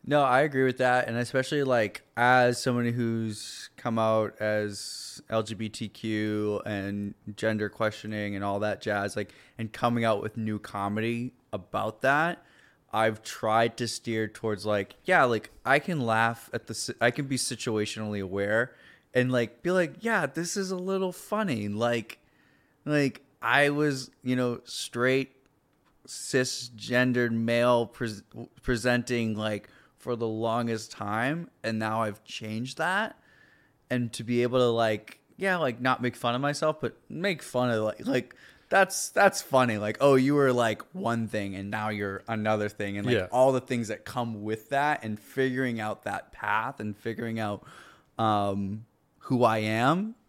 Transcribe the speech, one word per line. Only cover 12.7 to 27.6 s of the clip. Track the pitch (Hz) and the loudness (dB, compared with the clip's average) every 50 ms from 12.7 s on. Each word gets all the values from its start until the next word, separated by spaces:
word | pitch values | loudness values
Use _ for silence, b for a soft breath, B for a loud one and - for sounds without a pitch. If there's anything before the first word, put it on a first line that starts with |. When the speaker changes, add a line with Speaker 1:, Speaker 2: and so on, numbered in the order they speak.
| b b b _ - | b b b _ 0
Speaker 1:
I've | 107 110 113 110 110 - | 2 2 2 2 -2 -10
tried | - - - - 113 107 113 117 120 117 | -14 -10 -4 0 2 4 4 4 2 0
to | - 123 | -4 -6
steer | 113 - - _ 120 113 110 110 | -6 -6 -6 _ -4 -2 -2 -2
towards, | 107 - - - 110 107 95 101 | -4 -6 -6 -4 -4 -4 -2 -2
like, | 107 104 101 101 - - _ _ | 0 0 0 -2 -4 -10 _ _
yeah, | - 185 170 139 | 2 4 4 6
like, | 123 117 107 - - - - _ | 4 2 0 -2 -6 -20 -10 _
I | 127 135 151 | 2 2 2
can | - - 175 147 | 2 0 -2 -2
laugh | 123 113 110 110 113 117 117 - - - - | 0 0 2 2 2 2 0 -4 -12 -10 -10
at | 113 - | -10 -8
the | - - | -8 -10
si-, | - - - - - | -8 -8 -8 -2 2
I | 120 120 | 2 2
can | 127 - 143 | 2 0 -4
be | 135 139 | -4 -2
situationally | 123 - - 127 110 - 123 110 107 107 107 - 113 110 107 104 101 | -4 -2 -4 -6 -6 -4 -2 0 0 -2 -2 -4 -8 -6 -6 -4 -4
aware | 95 92 92 98 101 101 107 113 123 - B B B B B B B B | -4 -4 -2 -2 0 2 2 2 2 0 B B B B B B B B
and, | - 127 123 127 | 2 2 2 4
like, | 127 123 120 110 - _ - | 2 0 0 0 -4 _ -2
be | 170 | 0
like, | 185 185 175 151 135 - | 2 2 2 0 -2 -6
"Yeah, | 214 226 226 196 160 | -2 0 0 0 0
this | 131 - 160 175 170 - | -2 -4 -6 -6 -4 -4
is | 208 190 185 | -6 -4 -6
a | 190 | -6
little | 180 180 190 190 190 190 185 175 | -6 -4 -2 -2 -2 -2 -4 -4
funny." | - - - 208 214 220 190 131 110 104 | -8 -8 -4 -4 -2 -2 -2 -2 -2 -2
Like, | 104 101 107 117 120 120 117 110 - - _ b b b b b b b b b b b b b | -4 -2 0 0 2 0 0 -2 -6 -16 _ b b b b b b b b b b b b b
like, | 147 151 147 143 135 - - _ _ _ _ | 0 2 2 2 2 -2 -6 _ _ _ _
I | - 113 120 139 147 143 | 0 4 4 6 6 4
was, | 143 147 151 147 139 131 131 - _ _ | 4 2 0 0 0 -2 -8 -12 _ _
you | - 127 127 | -4 -2 0
know, | 127 123 123 120 117 _ | 0 0 -2 -2 -6 _
straight | - - - - - - 120 123 131 131 135 135 - _ _ _ _ _ _ _ _ _ _ _ _ _ _ _ | -12 -10 -10 -10 -8 -4 0 2 2 2 2 0 -2 _ _ _ _ _ _ _ _ _ _ _ _ _ _ _
cisgendered | - - - - - - 131 127 127 - - 123 120 120 107 104 117 123 123 127 127 123 123 120 117 | -16 -14 -12 -8 0 2 2 2 2 -2 -8 -10 -12 -14 -14 -6 0 2 2 4 4 4 2 2 2
male | 117 113 113 113 117 120 | 2 0 0 2 2 4